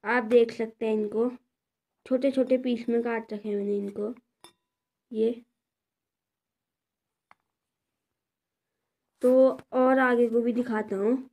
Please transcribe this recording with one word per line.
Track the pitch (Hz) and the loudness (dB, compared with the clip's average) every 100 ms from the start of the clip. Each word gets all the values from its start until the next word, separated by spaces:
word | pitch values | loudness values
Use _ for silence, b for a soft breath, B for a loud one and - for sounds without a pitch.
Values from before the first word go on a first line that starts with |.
| 202 | -2
आप | 247 | -2
देख | 220 240 233 | 4 4 4
सकते | 226 226 _ 220 | -2 -10 _ -4
हैं | |
इनको, | 214 208 214 240 247 _ _ _ _ _ _ - | -2 -2 -2 -4 -4 _ _ _ _ _ _ -4
छोटे | 254 269 | 0 0
छोटे | 262 254 254 | 0 0 0
पीस | 254 233 - | 0 -4 -2
में | 233 | -2
काट | 233 226 220 | -2 -6 -8
रखे | 214 214 | -10 -6
हैं | 202 | -4
मैंने | 202 202 | -4 -4
इनको। | 202 202 208 247 _ _ - _ _ _ _ _ _ | -6 -8 -10 -10 _ _ -20 _ _ _ _ _ _
ये | 220 226 240 _ _ _ _ _ _ _ _ _ _ _ _ _ _ _ _ _ _ _ _ _ _ _ _ _ _ _ _ _ _ _ _ _ _ _ _ _ _ | -2 -2 -4 _ _ _ _ _ _ _ _ _ _ _ _ _ _ _ _ _ _ _ _ _ _ _ _ _ _ _ _ _ _ _ _ _ _ _ _ _ _
तो | 247 254 262 262 - | 2 6 4 2 -6
और | 254 254 262 | 0 2 4
आगे | 254 240 240 | 2 2 2
को | 226 | 2
भी | 240 | 0
दिखाता | 233 247 214 214 196 | -2 -2 -4 -4 -2
हूँ। | 208 262 - | 0 -2 -4